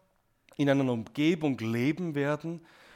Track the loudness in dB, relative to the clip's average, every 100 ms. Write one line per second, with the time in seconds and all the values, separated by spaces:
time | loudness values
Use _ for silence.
0 | _ _ _ _ _ -2 2 4 4 0
1 | -4 -2 0 2 0 -2 -2 0 0 -2
2 | -4 -2 -2 -2 -6 -10 -12 -20 -20